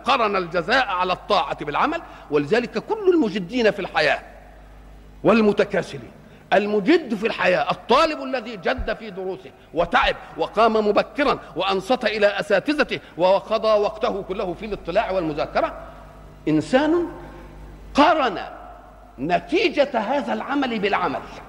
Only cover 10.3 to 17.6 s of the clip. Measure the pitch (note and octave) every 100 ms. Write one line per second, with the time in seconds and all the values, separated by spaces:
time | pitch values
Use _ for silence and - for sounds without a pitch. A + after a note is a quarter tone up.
10.3 | D3 D#3+ G3+ A#3 A3 G#3 G#3 - - C#4
11.3 | F3+ - D3+ F#3+ G3 F#3 B3+ G#3+ G#3+ G3+
12.3 | G3+ F#3+ G3 C4+ D4+ A3 D3+ - - F3+
13.3 | F#3+ - A3 A3 G#3 G#3 - A#3 G3 F#3+
14.3 | F#3+ F#3+ E3+ G#3+ F#3+ - E3 F3 F#3+ D#3+
15.3 | D3+ C#3 - D#3 - - - - - -
16.3 | - - D#3 C#3+ C4 D4+ F4 E4 - -
17.3 | - - -